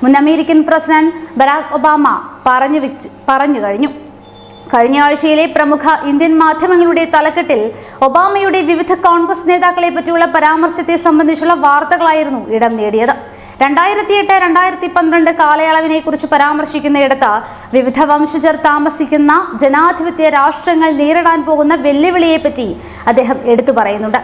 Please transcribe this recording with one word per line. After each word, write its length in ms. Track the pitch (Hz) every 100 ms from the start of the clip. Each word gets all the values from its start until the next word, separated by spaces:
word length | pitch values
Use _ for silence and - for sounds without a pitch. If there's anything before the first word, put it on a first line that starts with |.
മുൻ 120 | 254 277
അമേരിക്കൻ 480 | 294 320 311 320 311
പ്രസിഡന്റ് 440 | 320 320 311 311 330 - -
ബരാക് 380 | 269 294 302
ഒബാമ 480 | 294 285 302 277 202 - - -
പറഞ്ഞു 320 | 254 269 302
വെച്ച്, 300 | 269 269 - - -
പറഞ്ഞു 320 | 262 285 277
കഴിഞ്ഞു. 280 | 208 202 285 - - - - - - - -
കഴിഞ്ഞ 240 | 240 240 277
ആഴ്ചയിലെ 480 | 294 294 311 302 330
പ്രമുഖ 580 | 320 294 294 294 311
ഇന്ത്യൻ 340 | 285 285 330 320
മാധ്യമങ്ങളുടെ 720 | 320 311 359 359 339 339 330
തലക്കെട്ടിൽ 560 | 320 311 311 339 262 214 214 - -
ഒബാമയുടെ 600 | 269 294 381 403 392 381
വിവിധ 320 | 320 330 339
കോൺഗ്രസ് 540 | 349 349 339 339 349 330
നേതാക്കളെ 420 | 359 359 349 349
പറ്റിയുള്ള 340 | 339 330 339
പരാമർശത്തെ 720 | 330 339 302 311 339 339 330 339
സംബന്ധിച്ചുള്ള 580 | 339 311 311 320 311
വാർത്തകളായിരുന്നു 960 | 339 285 285 294 349 330 311 302 269 202
ഇടം 260 | 220 233 226
നേടിയത്. 640 | 214 214 240 269 - - - -
രണ്ടായിരത്തി 500 | 269 294 359 415 403
എട്ട് 200 | 403 403
രണ്ടായിരത്തി 540 | 381 359 330 370 370 359
പന്ത്രണ്ട് 440 | - 330 339 330
കാലയളവിനെ 680 | 330 302 302 320 320 320 320
കുറിച്ച് 280 | 311 302 302
പരാമർശിക്കുന്നയിടത്ത് 1160 | 302 285 302 294 302 285 285 277 269 262 208 - - -
വിവിധ 300 | 254 247 254
വംശജർ 540 | 294 294 294 311 311 311
താമസിക്കുന്ന 1000 | 302 294 302 311 294 302 294 311 381 220
ജനാധിപത്യ 680 | 277 285 330 349 330 330 311
രാഷ്ട്രങ്ങൾ 640 | 294 277 302 - 330 320
നേരിടാൻ 540 | 294 294 330 339 330
പോകുന്ന 300 | 294 302 294
വെല്ലുവിളിയെപ്പറ്റി 1000 | 320 277 285 330 359 330 320 294 - 226 - - - -
അദ്ദേഹം 300 | 233 240 269
എടുത്തു 280 | 240 233 247
പറയുന്നുണ്ട്. 460 | 233 202 208 214 240